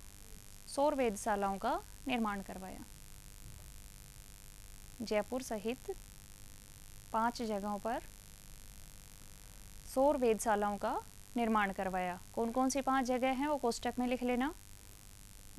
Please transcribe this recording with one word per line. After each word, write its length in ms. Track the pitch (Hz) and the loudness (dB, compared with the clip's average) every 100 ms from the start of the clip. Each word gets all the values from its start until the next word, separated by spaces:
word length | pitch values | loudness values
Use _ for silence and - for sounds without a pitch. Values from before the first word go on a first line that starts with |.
| - - - - - - - | -10 -10 -10 -10 -10 -12 -4
सौर 280 | - 294 285 | 4 6 6
वेधशालाओं 640 | 240 202 233 202 196 196 | 4 4 2 4 4 2
का 140 | 226 339 - - 277 | 2 2 -2 -6 0
निर्माण 340 | 254 214 202 | 2 2 0
करवाया। 420 | 196 190 185 - - - - - - - - - - - - - - - - - - - - - - - | -4 -8 -8 -8 -10 -10 -10 -10 -10 -10 -10 -10 -10 -10 -10 -10 -10 -12 -12 -12 -12 -12 -12 -12 -10 -6
जयपुर 400 | 208 214 202 254 | 2 4 4 0
सहित 500 | 262 220 220 262 - 370 - - - - - - - - - - - | -2 -2 0 -2 -4 -6 -8 -12 -12 -12 -12 -12 -12 -12 -12 -12 -2
पांच 280 | 226 233 247 | 2 4 2
जगहों 380 | 220 208 202 202 | 0 0 0 -2
पर 240 | 220 262 - - - - - - - - - 50 - - - - - - - - - 262 | 0 -2 -4 -12 -14 -14 -14 -12 -12 -12 -12 -14 -14 -14 -14 -14 -14 -14 -14 -14 -4 4
सौर 220 | 277 294 | 6 8
वेधशालाओं 600 | 240 214 233 208 208 202 | 6 6 4 4 4 2
का 160 | 220 349 - - - 247 | 0 0 -4 -12 -4 2
निर्माण 380 | 226 220 196 | 4 6 4
करवाया। 460 | 190 190 185 180 180 - - | 2 0 2 0 -2 -4 -2
कौन 160 | 233 | 2
कौन 180 | 254 262 | 4 4
सी 120 | 269 | 4
पांच 240 | 262 269 254 | 4 4 4
जगह 220 | 254 262 | 4 4
हैं, 200 | 262 294 | 4 2
वो 100 | 285 | 4
कोष्टक 420 | 233 - 240 240 | 2 2 0 2
में 80 | 247 | 2
लिख 160 | 247 | 2
लेना। 300 | 247 240 277 - - - - - - - - - - | 4 4 2 0 -10 -12 -12 -12 -12 -12 -12 -12 -8